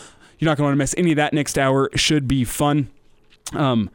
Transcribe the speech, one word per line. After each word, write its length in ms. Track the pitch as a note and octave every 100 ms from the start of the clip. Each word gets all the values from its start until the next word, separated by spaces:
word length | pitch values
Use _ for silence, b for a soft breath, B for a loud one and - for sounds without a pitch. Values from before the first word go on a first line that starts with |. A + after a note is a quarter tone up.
| B B B B
You're 100 | D#3
not 80 | C#3+
gonna 100 | D3
wanna 100 | C#3
miss 180 | C3+ -
any 140 | F3
of 60 | D3+
that 160 | D3
next 240 | D3 C#3 D#3
hour. 300 | C3+ C3+ C#3 -
Should 320 | - D3+ B2+
be 160 | C3+
fun. 460 | A#2+ - D3 D3 B2+ - _ - _ _ -
Um, 360 | - C#3 A#2 G2